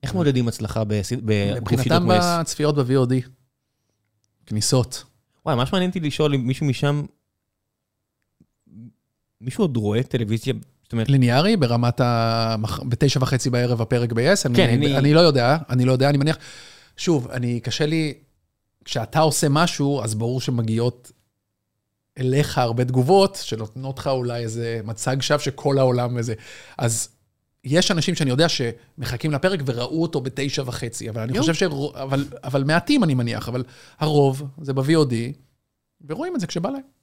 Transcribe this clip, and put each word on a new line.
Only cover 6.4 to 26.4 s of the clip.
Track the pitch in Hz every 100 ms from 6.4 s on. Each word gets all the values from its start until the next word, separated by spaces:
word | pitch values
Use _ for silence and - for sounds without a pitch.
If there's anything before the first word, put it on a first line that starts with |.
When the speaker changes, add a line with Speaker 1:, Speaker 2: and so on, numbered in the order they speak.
| 120
Speaker 1:
מישהו | 131 151
משם... | 127 143 147 143 _ _ _ _ _ _ _ _ _ _ _ _ _ _ _ _ 92 120 _ _ _ _ _
מישהו | 120 -
עוד | 190 120
רואה | 104 107
טלוויזיה? | 131 127 107 113 - 123 - _
זאת | _
אומרת | 113 110
Speaker 2:
ליניארי, | 139 123 123 180 226
ברמת | 127 117 120 -
ה-, | 123 117 113 113 113 113
מח-, | 110 - 135
בתשע | 120 143 135
וחצי | 127 127 143
בערב | 123 123 117
הפרק | 113 123 120
ב-יס? | 113 131 196 139
אני, | 120
Speaker 1:
כן, | 165
אני | 120 147 135
Speaker 2:
אני | 139
לא | 151
יודע, | 170 131 120 156 147
אני | 127
לא | 127
יודע, | 127 135
אני | 143
מניח... | 143 160 - - - - _ -
שוב, | - 156 123
אני... | 127 120 120
קשה | 123 - 151
לי... | 160 156 127 _ _ _ _ _ _
כשאתה | - - 110 160
עושה | 156 139 160
משהו, | 139 170 - 139 143
אז | 113
ברור | 107 117 127
שמגיעות | - 123 113 110 120 123 - _ _ _ _ _ _ _ _ _ _ -
אליך | 131 135 143 -
הרבה | 123 117
תגובות, | 123 127 127 196 190 196
שנותנות | - 110 110 131 131 131
לך | 147
אולי | 131 120 117
איזה | 117 113 117 113
מצג | 104 113 - 135
שווא | 131 139
שכל | - - 147 139
העולם | 131 123 120 123
איזה, | 117 110